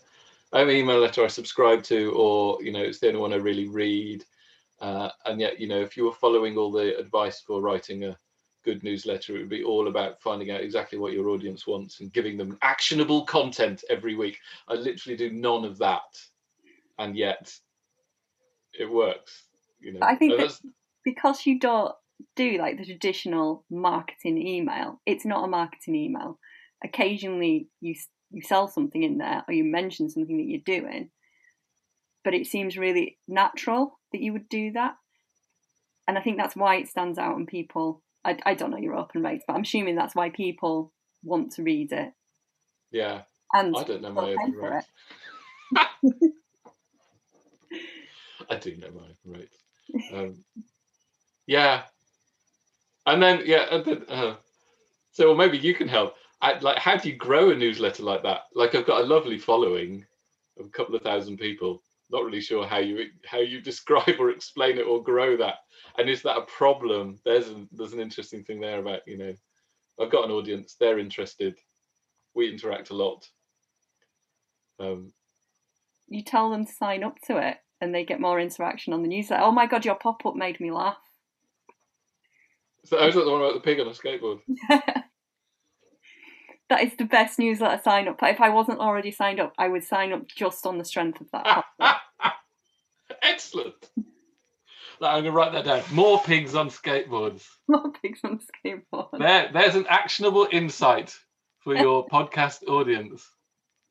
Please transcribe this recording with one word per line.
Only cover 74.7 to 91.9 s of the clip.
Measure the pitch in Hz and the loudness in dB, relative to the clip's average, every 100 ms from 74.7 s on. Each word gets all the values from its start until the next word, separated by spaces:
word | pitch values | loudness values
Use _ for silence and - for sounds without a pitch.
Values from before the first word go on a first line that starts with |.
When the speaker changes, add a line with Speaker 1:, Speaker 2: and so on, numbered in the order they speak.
| - | -12
Speaker 1:
Um, | 95 92 92 _ _ _ _ _ _ _ _ _ _ | -8 -8 -12 _ _ _ _ _ _ _ _ _ _
Speaker 2:
You | 208 | -12
tell | 208 233 220 | -2 0 0
them | 214 214 | -2 -6
to | |
sign | - 208 190 | -6 -4 -4
up | 202 - - | -6 -8 -4
to | 196 | -2
it | 135 - _ _ | -2 -6 _ _
and | 175 | -4
they | 175 | -4
get | 170 180 | -4 -2
more | 180 175 | 0 0
interaction | 175 - 170 - - | -2 -4 -6 -6 -6
on | 165 | -4
the | 170 | -2
newsletter. | 190 208 180 | -4 -2 4
Oh | 214 | 4
my | 240 233 | 6 4
God, | 233 220 | 2 0
your | 202 | -2
pop-up | 233 226 208 - | -2 -2 -4 -4
made | 185 175 | -4 -4
me | 170 | -6
laugh. | 165 185 - _ _ _ _ _ _ _ _ _ _ _ _ _ _ _ _ _ _ | -2 -4 -4 _ _ _ _ _ _ _ _ _ _ _ _ _ _ _ _ _ _
Speaker 1:
So, | _ 160 | _ 4
oh, | 156 | 6
is | 180 | 6
that | |
the | 147 | 4
one | 143 | 4
about | 143 131 | 2 2
the | |
pig | 151 143 | 2 2
on | 117 | 0
a | |
skateboard? | 113 139 127 113 101 - 254 220 | -6 -8 -6 -6 -6 -6 -4 4
Speaker 2:
<laughs> | 285 - 254 - _ _ _ _ _ _ _ _ _ - - - - - - - | 4 2 -6 -8 _ _ _ _ _ _ _ _ _ -20 -20 -20 -20 -20 -20 0
That | - | 2
is | 247 - | 2 0
the | 220 | 4
best | 240 240 - | 4 4 2
newsletter | 233 214 220 196 | 0 2 2 2
sign | 233 202 190 | 4 4 2
up. | - | 2
If | 190 202 | 2 6
I | 226 | 6
wasn't | 220 226 220 | 6 2 0
already | 220 202 202 | 0 0 -2
signed | 208 196 196 | -2 -2 0
up, | 160 - | -4 0
I | 185 | 0
would | 185 | 0
sign | - 196 190 | -2 0 0
up | 180 - | -4 -8
just | - 190 - 190 | -4 -4 -4 -6
on | 175 | -6
the | 170 | -6
strength | 185 165 160 | -4 -4 -4
of | 156 | -10
that | - 214 190 - - | -4 2 2 0 2
pop-up. | 247 | 2